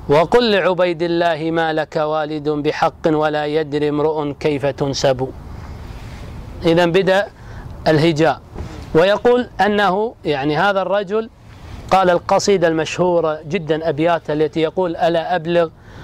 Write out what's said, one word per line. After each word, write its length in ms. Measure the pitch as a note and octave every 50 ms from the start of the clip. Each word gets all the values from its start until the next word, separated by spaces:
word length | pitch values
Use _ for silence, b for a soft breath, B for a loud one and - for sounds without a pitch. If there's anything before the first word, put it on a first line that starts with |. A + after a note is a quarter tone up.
| - -
وقل 420 | C#3+ D3+ F3 D#3 - B3 B3 A3+
لعبيد 500 | G#3 F#3+ D#3 F3+ F#3 E3 F3+ F3+ F3 D3+
الله 480 | F3 E3+ E3+ E3+ E3+ E3+ E3 D3 D#3+ E3
ما 220 | E3 E3 E3 D#3+
لك 240 | D#3 D#3 D3+ - -
والد 520 | E3 D3+ D3+ D#3 D#3 D3+ D3 D#3 D3+ C#3+ D3+
بحق، 580 | D3+ D3 C#3+ D3+ - - F3 D#3 - - -
ولا 400 | E3+ D#3 D3+ D3+ D#3 D3+ D3+ D3+
يدري 420 | D3+ D3 D#3+ D#3+ C#3+ C#3 D3+ D3 D3
امرؤ 440 | D3 D3 D3 D#3 D3+ D#3 D3 D3
كيف 340 | C3+ - - D#3 D3 C3+ C3+
تنسب". 640 | C#3+ C3 - D3 C#3 C3 - - C#3 C3 B2+ C3 C3 - - - - - B B B B B B B B B B B B B B B B B B - - - -
إذن 280 | E3 E3 E3+ F3+ E3+
بدأ 340 | E3 F#3+ F#3+ F3+ F#3+ G3 G3+ - - B B B B B B B B - - D#3+
الهجاء، 520 | D#3+ D3 D#3 E3+ E3 C#3+ D#3+ D3+ C3 - - - - B B B B B B B -
ويقول 540 | D#3+ F3 G3 G#3 G#3 - A#3+ B3 B3 A#3+ - - -
أنه 540 | F#3+ G#3 G#3 G3+ G#3 F#3+ F3+ G3+ G#3+ A#3+ - - -
يعني 320 | E3+ D3 C3+ C3+ D3+ D3+
هذا 260 | D3+ F#3 G3+ G3 G3
الرجل 480 | F#3 F3 F#3+ G#3 G#3 F3 G#3 A3 A3+ A3+ - B B B B B B B B B B B
قال 200 | F3+ F#3+ F#3+ F3+
القصيدة 580 | F3 E3+ - - G3 F#3 - G3+ G3+ F#3 F3 E3
المشهورة 720 | D#3+ D#3+ D#3 D3 - - F3 F3+ F3 E3+ D#3+ D#3 D3+ D#3 D#3+ D3
جدا 400 | D#3+ G3+ D#3+ D3 D#3+ D3+ D#3+ E3
أبياتها 440 | D3 C#3 D#3+ F3 E3+ D#3+ - -
التي 280 | D3+ D3+ D#3 D3+ - E3
يقول: 360 | D#3 D#3 - F#3+ F#3 F3 E3
"ألا 400 | - F3 E3 E3+ E3 D#3+ D#3+ F3+
أبلغ 320 | F3+ D#3 E3+ E3+ E3+ E3+ D#3+ - B B B B B